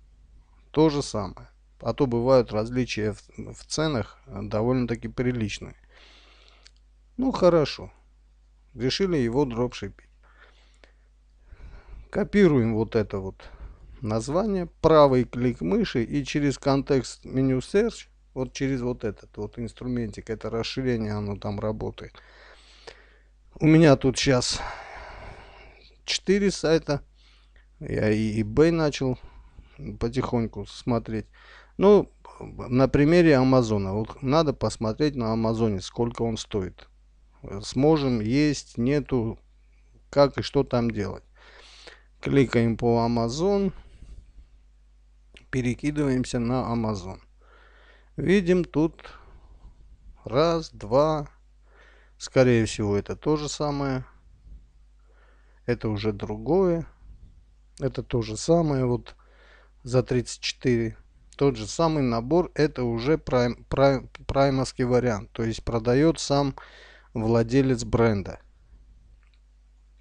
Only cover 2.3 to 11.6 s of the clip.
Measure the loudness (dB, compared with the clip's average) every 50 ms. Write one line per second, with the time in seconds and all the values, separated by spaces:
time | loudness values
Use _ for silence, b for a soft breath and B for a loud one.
2.3 | 4 4 4 2 -2 -4 -4 -2 -2 -4 -2 -2 -4 -4 -4 -4 -4 -6 -14 -18
3.3 | _ -16 -14 -14 -16 -18 -12 -8 -4 -2 -2 0 -2 -2 -4 -6 -12 -20 _ -16
4.3 | -12 -12 -8 -4 -2 -2 0 0 0 0 0 -2 -4 -6 -8 -8 -6 -2 -2 -2
5.3 | -2 -2 -4 -6 -6 -10 -12 -18 -18 -20 b b b b b b b b b b
6.3 | b b b b b b b b b _ _ _ _ _ _ _ _ -4 -4 -2
7.3 | 0 4 4 4 6 4 2 0 -4 -10 -14 -18 -20 _ _ _ _ _ _ _
8.3 | _ _ _ _ _ _ _ _ -10 -4 -4 -2 0 0 0 0 0 0 0 0
9.3 | 0 0 0 0 -2 -4 -4 -4 -4 -10 -12 -14 -14 -18 -20 _ _ _ b b
10.3 | b b b b b b b b b b b b b b b b _ _ _ _
11.3 | _ _ b b b b